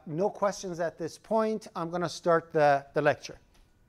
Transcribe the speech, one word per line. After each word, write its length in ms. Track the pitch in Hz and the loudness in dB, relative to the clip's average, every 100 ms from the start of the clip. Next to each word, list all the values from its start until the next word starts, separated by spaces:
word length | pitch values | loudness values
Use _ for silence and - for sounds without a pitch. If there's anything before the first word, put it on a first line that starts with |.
no 240 | - 151 202 | -6 -2 -2
questions 520 | - 202 185 190 170 | 0 -2 -2 -8 -6
at 180 | 165 - | -6 -6
this 180 | 160 - | -10 -10
point, 520 | - 220 220 220 - 185 | -4 0 0 -4 -8 -8
I'm 140 | 165 | -6
gonna 180 | 175 170 | -4 -4
start 440 | - 180 165 165 | -2 2 2 2
the, 320 | 160 147 139 - | 4 4 4 0
the 80 | 156 | 0
lecture. 380 | 147 127 - - _ _ _ _ | 2 0 -4 -18 _ _ _ _